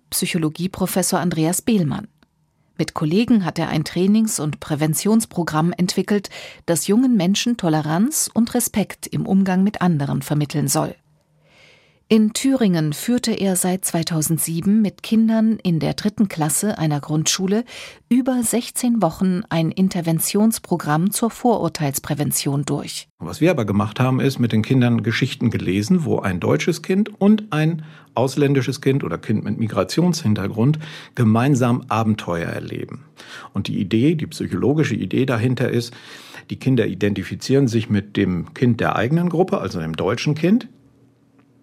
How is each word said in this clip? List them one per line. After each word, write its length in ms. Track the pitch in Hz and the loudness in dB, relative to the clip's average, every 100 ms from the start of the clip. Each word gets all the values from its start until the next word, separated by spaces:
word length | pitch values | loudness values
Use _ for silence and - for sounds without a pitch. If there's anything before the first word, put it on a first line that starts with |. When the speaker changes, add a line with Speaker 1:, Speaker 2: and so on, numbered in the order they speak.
| - | -6
Speaker 1:
Psychologieprofessor 1120 | - 180 175 156 156 185 - 185 190 175 185 | -6 -2 -2 -2 -4 -6 -4 -2 0 0 0
Andreas 420 | 165 160 156 180 | 0 0 0 0
Behlmann. 460 | - 214 151 - - _ _ _ _ _ _ - | 0 2 2 -2 -8 _ _ _ _ _ _ -6
Mit 160 | - | -4
Kollegen 500 | - 151 185 240 226 | -2 0 2 4 2
hat 160 | 165 - | 2 -2
er 80 | 160 | -2
ein 160 | 156 | -2
Trainings- 560 | 147 175 190 214 220 - | -2 0 4 4 2 -2
und 180 | 151 139 | -4 -6
Präventionsprogramm 1120 | - 147 156 151 202 226 220 - 165 156 170 - | -6 -2 0 0 2 2 0 -4 -2 0 0 0
entwickelt, 540 | 180 - 185 208 - - - - - | -2 0 0 -2 -2 -16 -18 -12 -2
das 220 | 165 - | -2 2
jungen 280 | 208 262 226 | 2 4 4
Menschen 400 | 175 202 240 240 | 2 2 0 0
Toleranz 720 | 175 156 151 165 240 - - | 0 0 0 0 0 0 -2
und 200 | - 233 | 0 0
Respekt 520 | 247 - 214 185 - - | 0 0 -2 -2 -6 -6
im 180 | - | -4
Umgang 380 | - 196 190 185 | 0 2 2 2
mit 200 | 196 - | 0 0
anderen 380 | 180 156 143 139 | 0 0 0 -4
vermitteln 460 | - 151 143 151 143 | -2 -2 0 -2 -2
soll. 300 | 151 147 - _ _ _ _ _ _ - _ _ _ - | 0 -2 -6 _ _ _ _ _ _ -20 _ _ _ 0
In 280 | 220 214 | 4 4
Thüringen 580 | - 269 262 214 170 156 | 2 0 2 2 2 0
führte 400 | 147 - 247 233 | -2 -2 0 0
er 240 | 214 196 185 | -2 0 0
seit 300 | 185 185 - | 0 -2 -2
zweitausendsieben 960 | 170 160 160 156 160 - 165 196 220 | -2 -2 -2 0 -2 -2 -2 2 2
mit 200 | 208 - | 2 -2
Kindern 560 | - 220 226 226 220 220 | 0 2 4 4 2 0
in 180 | 185 160 | 0 0
der 140 | - | 0
dritten 340 | - 208 - 202 | -2 -4 0 -2
Klasse 480 | - 156 - 208 - | 0 -2 0 -2 0
einer 240 | 160 147 | 0 -2
Grundschule 640 | 139 151 151 - 185 208 247 - - - - | -2 -2 0 -2 0 0 -2 -12 -18 -12 0
über 320 | 247 262 247 | 0 2 0
sechzehn 580 | 226 220 - - 247 233 | 0 -2 -4 -2 0 2
Wochen 400 | 170 - 190 180 - | 0 0 0 0 -2
ein 220 | 165 165 | -2 0
Interventionsprogramm 1400 | - 190 185 165 165 - 202 226 - - 175 - 151 185 | 2 0 0 -2 -2 0 2 2 0 -2 -4 0 0 0
zur 180 | - 233 | 0 -2
Vorurteilsprävention 1400 | - 240 214 165 - 143 135 - 147 139 - 147 139 143 | 0 0 2 0 -2 -4 -4 -4 -2 -2 -2 -2 -2 -2
durch. 420 | 143 156 - - - | -4 -6 -12 -14 -14
Speaker 2:
Was 220 | 80 - | -10 0
wir 100 | 160 | 2
aber 140 | 156 | 2
gemacht 360 | 104 104 107 - | 0 0 0 0
haben, 200 | 127 127 | 0 2
ist 180 | 135 135 | 0 0
mit 140 | 117 | 0
den 80 | 113 | 0
Kindern 420 | 104 131 123 113 | 2 4 4 2
Geschichten 460 | 110 113 127 - 120 | 0 -2 -2 0 -2
gelesen, 560 | 92 90 95 104 185 | -2 0 0 2 2
wo 140 | 131 104 | 2 -2
ein 220 | 95 90 | -2 -2
deutsches 420 | 101 143 185 165 | 0 2 0 -2
Kind 260 | - 190 220 - | -2 0 0 2
und 220 | 202 214 214 | 4 4 2
ein 280 | 151 156 165 - - - | 0 0 -2 -8 -20 -8
ausländisches 680 | - 131 143 139 143 127 123 | -2 0 2 2 2 0 -2
Kind 200 | 139 135 | 0 0
oder 140 | - - | -2 -6
Kind 260 | - 107 | -2 -2
mit 160 | 101 107 | -2 -4
Migrationshintergrund 1200 | 110 101 92 - 175 165 107 101 98 104 123 156 - - - | -2 0 0 2 2 2 0 0 -2 0 2 2 -4 -16 -10
gemeinsam 720 | - 110 110 131 127 123 120 - | 0 4 4 4 2 2 0 0
Abenteuer 600 | 107 110 104 - 85 85 | 0 0 0 -2 -4 -4
erleben. 580 | 80 - - - - - - - - - | -6 -8 -10 -10 -14 -18 -20 -20 -18 -10
Und 120 | 98 - | -8 -4
die 140 | 98 | -4
Idee, 340 | 92 113 139 | 0 2 2
die 120 | 160 - | 0 -4
psychologische 680 | - 98 90 101 151 139 | -6 -4 0 0 2 0
Idee 300 | 101 95 117 | -2 -2 -2
dahinter 460 | 135 117 123 123 117 | 0 0 0 0 0
ist, 240 | 120 113 - - - - - - | -2 -4 -12 -20 -20 -20 -18 -12
die 80 | 107 | -4
Kinder 280 | 131 127 101 | 0 2 0
identifizieren 800 | 92 101 98 90 92 - 135 131 | 0 -2 -2 -6 -8 0 2 4
sich 220 | 113 110 | 0 0
mit 300 | 104 - - | -2 0 0
dem 340 | 95 87 80 | 0 0 -4
Kind 280 | - 120 113 | 0 0 2
der 140 | 82 | 0
eigenen 360 | - 117 165 175 | 0 0 0 0
Gruppe, 280 | 160 - 196 | 0 0 0
also 220 | 95 92 | -4 -6
dem 160 | 80 80 | -6 -2
deutschen 380 | 87 110 156 | -2 0 -2
Kind. 340 | 151 165 233 - - _ _ _ _ _ _ _ _ | 0 2 2 0 -20 _ _ _ _ _ _ _ _